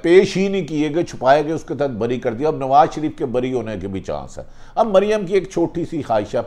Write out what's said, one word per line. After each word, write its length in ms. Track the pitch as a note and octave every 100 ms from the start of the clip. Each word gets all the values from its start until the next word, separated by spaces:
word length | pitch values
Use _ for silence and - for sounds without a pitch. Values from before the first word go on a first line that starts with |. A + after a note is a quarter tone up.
पेश 320 | E3 F#3 G3+ F3+
ही 100 | G3
नहीं 160 | G3 D3
किए 240 | D#3 D3+
गए, 140 | D#3
छुपाए 400 | E3+ G#2+ B2+ D3
गए, 100 | D3
उसके 220 | D#3 - A#2
तहत 140 | C#3
बरी 260 | G#2+ A#2 B2
कर 160 | B2
दिया। 160 | A2+ D3+
अब 120 | C#3
नवाज 300 | C3+ C#3 D#3+
शरीफ 240 | D#3+ D3+ D#3
के 80 | C#3
बरी 240 | A#2+ B2+
होने 260 | B2+ A2 G2+
के 100 | G2
भी 120 | F#2+
चांस 360 | D#2+ D2 C2 C#2
है। 80 | - - - F3+
अब 160 | A3+ F#3+
मरियम 300 | G#3 G#3+ F3
की 80 |
एक 180 | G3 -
छोटी 340 | F3+ E3 - D#3+
सी 160 | D3+
ख्वाहिश 340 | B2 A2 G2+
है 60 | A#2+